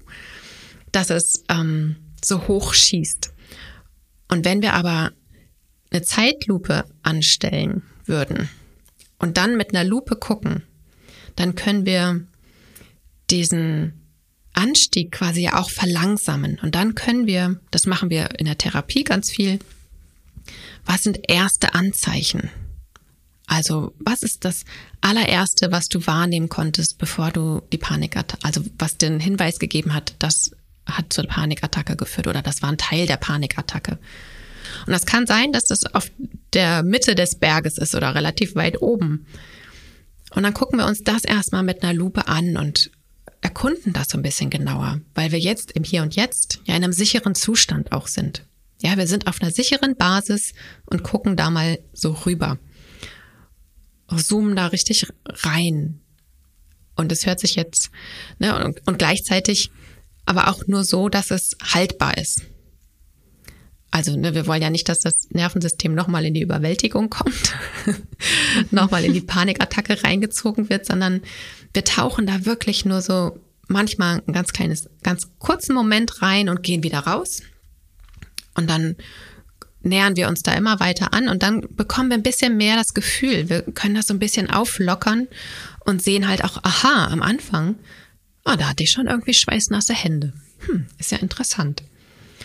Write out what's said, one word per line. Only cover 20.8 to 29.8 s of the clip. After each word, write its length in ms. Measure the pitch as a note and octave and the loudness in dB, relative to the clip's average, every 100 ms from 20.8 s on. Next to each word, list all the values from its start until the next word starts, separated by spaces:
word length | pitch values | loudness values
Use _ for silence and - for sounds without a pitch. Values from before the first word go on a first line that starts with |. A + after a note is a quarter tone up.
was 180 | - F#3 | 0 0
sind 260 | G#3 - - | 0 0 2
erste 460 | F3 F#3+ - - | 2 2 0 0
Anzeichen? 720 | E3+ G3 - - - - - - - - - - - _ _ _ _ | 2 0 0 -2 -2 -2 -2 -4 -8 -14 -14 -20 -20 _ _ _ _
Also, 480 | - D#3 D3 D#3 - - | -4 -2 0 -2 -4 -4
was 220 | G#3 B3 | -4 -2
ist 240 | A3+ - | -4 -4
das 180 | F3+ - - - - - | -4 -4 -10 -18 -20 -2
allererste, 720 | G3 A3+ - F3+ F#3+ - F3+ | 0 2 2 2 2 0 0
was 180 | F3+ - | 0 0
du 160 | F3+ | -2
wahrnehmen 440 | E3 D#3 F3 E3+ D#3+ | 0 2 2 0 0
konntest, 480 | - D#3 E3 D#3 - | -2 -2 0 -2 -2
bevor 340 | E3 - D#3+ | -4 -2 -2
du 300 | E3 D#3+ D#3 - | 0 0 -2 -4
die 80 | D#3+ | -4
Panikatta-, 580 | - D3 D#3 D#3 D#3 - | -2 -2 -2 -4 -6 -4
also 200 | D3+ D3+ - - | -2 -2 -4 -4
was 200 | D#3+ - | -2 0
den 220 | D#3 D#3 | 0 0
Hinweis 400 | F3+ G3 E3+ - | 0 0 0 -2
gegeben 340 | D#3 D#3 | -2 0